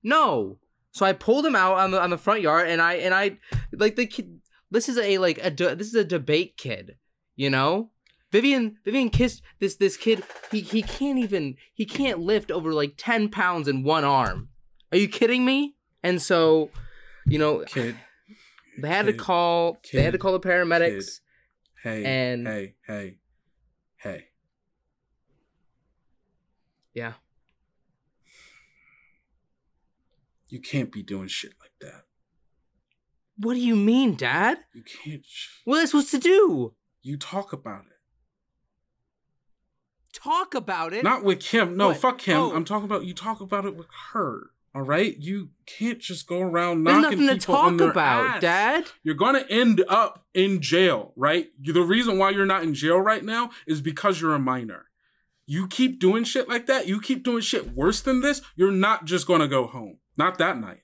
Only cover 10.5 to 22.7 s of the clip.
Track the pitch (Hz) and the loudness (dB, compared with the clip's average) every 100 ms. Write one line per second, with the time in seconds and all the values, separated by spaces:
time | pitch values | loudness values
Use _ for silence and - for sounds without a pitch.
10.5 | 214 175 220 214 - 285 262 220 196 143 | -6 -2 -4 -2 -4 -2 -2 -2 -2 -4
11.5 | 131 _ - 208 - 269 185 170 214 - | -8 _ -8 -8 -2 -2 -2 0 0 0
12.5 | 165 160 156 147 - - 226 208 214 180 | -4 -2 -2 -2 -4 -2 0 0 0 -2
13.5 | 175 143 135 135 156 143 139 113 92 - | 0 -2 -2 0 2 4 2 2 -4 -12
14.5 | - _ _ _ 180 202 - 233 247 254 | -20 _ _ _ 0 0 2 2 2 2
15.5 | 269 285 _ _ _ 175 180 - 175 160 | 2 -2 _ _ _ -4 -2 0 4 6
16.5 | 160 147 - - - - - - 151 151 | 4 2 -8 -16 -18 -20 -4 0 2 2
17.5 | 135 - - 120 113 - _ _ - - | 0 -4 -6 -6 -8 -20 _ _ -20 -20
18.5 | _ _ - 147 185 202 226 - 175 175 | _ _ -10 -4 0 0 -2 0 2 2
19.5 | 170 170 - - 170 165 180 190 185 185 | 2 0 -4 -4 0 0 0 0 -2 0
20.5 | 180 175 170 170 101 95 - _ _ _ | 0 2 2 2 -2 -10 -16 _ _ _
21.5 | _ _ _ 117 110 107 131 127 120 120 | _ _ _ -10 -6 -4 -2 -2 -4 -6
22.5 | 107 98 | -8 -10